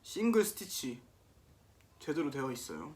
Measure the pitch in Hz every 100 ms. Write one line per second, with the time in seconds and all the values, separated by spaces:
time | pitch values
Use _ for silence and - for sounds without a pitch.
0 | - - 226 220 202 - - - 127 120
1 | - - - - - - - - - -
2 | - 151 147 135 131 120 - 156 151